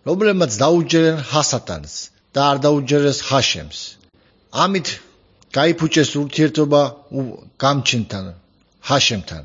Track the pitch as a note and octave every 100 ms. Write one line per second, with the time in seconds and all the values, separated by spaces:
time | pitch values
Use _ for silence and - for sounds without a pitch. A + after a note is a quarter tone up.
0 | - F3+ G#3+ F#3+ D#3+ G#2 C#3 E3+ D3+ E3
1 | D#3+ D#3+ B2 C#3+ C#3+ B2+ - E2+ D2 -
2 | - _ _ - C#3+ C#3 C#3+ D3 C3+ D3
3 | C#3+ C3 - C3+ B2 - D2+ - - -
4 | _ _ _ _ _ B2 F3 G3 D3+ -
5 | - _ _ _ _ C3+ D#3 E3 D#3+ D#3+
6 | C#3+ C#3+ C#3+ - D#3 - D3 C#3+ C#3 -
7 | - C3+ C3 - - _ C3+ C#3+ B2 B2
8 | G#2 G2 F#2+ F2 _ _ _ _ - C#3
9 | - A2 E2+ D#2+